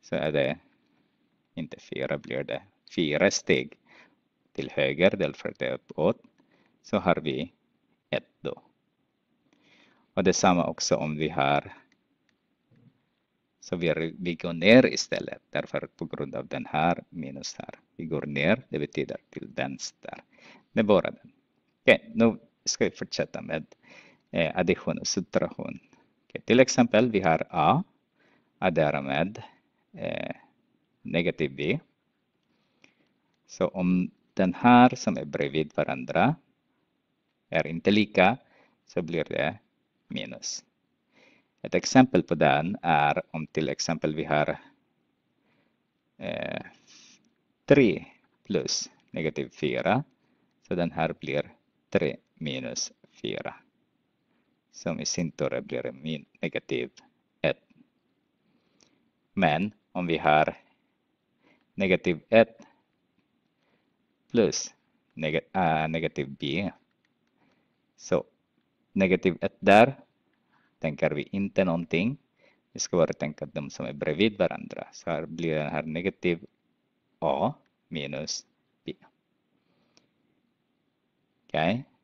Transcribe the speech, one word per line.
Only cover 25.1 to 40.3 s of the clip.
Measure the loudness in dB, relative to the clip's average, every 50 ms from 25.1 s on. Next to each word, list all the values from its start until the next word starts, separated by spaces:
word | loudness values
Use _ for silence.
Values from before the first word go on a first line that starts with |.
| -4 -4 -6 _ -2 -2 -2 -2 -6 -10 -12 -10 -12 -14 _ _ _ _ _ _ _ _ _ _
Okej, | -16 -14
till | 0 4 6 6
exempel, | 6 6 6 2 2 4 6 4 4 4
vi | 2 2
har | 2 4 2 2 0 _
A, | -2 0 2 4 4 2 0 _ _ _ _ _ _ _ _ _ _ _ _ _ _ _
addera | -2 0 2 2 2 2 2 -2
med, | -4 -2 -2 0 -2 -2 -4 -12 -18 -20 _ _ _ _ _ _ _ _
eh, | _ -10 -8 -8 -6 -6 -8 -10 -12 -14 _ _ _ _ _ _ _ _ _ _ _ _
negativ | _ -4 -2 0 0 0 -2 -2 -4 -4 -4
B. | -4 -4 -2 -2 -4 -6 _ _ _ _ _ _ _ _ _ _ _ _ _ _ _ _ _ _ _ _ _ _ _ _ _ _ _ _ _ _ _ _ _
Så | -4 -2 -2 -2
om | -2 0 2 2 2 2 2 -2 _ _ _ _ _
den | 0 0 0 0
här | 4 6 8 10 10 8 8 6
som | 0 -4 -4 -4 -4
är | -8
bredvid | -8 -4 -4 -4 0 0 0 -2 0 _
varandra | -4 -2 -2 -2 -8 -6 -2 2 4 4 4 2 0 _ _ _ _ _ _ _ _ _ _ _ _ _ _ _ _ _ _ _ _ _ _
är | -2 -2 0 0
inte | -4 -2 2 4
lika, | 4 4 2 2 4 4 4 4 4 0 _ _ _ _ _ _ _ _ _
så | _ -6 -6
blir | -6 -4 -4 -4 -4
det | -4 -2 -2 -2 -4 -4 -8 _ _ _ _ _ _ _ _ _ _
minus. | -12 -12 -10 -10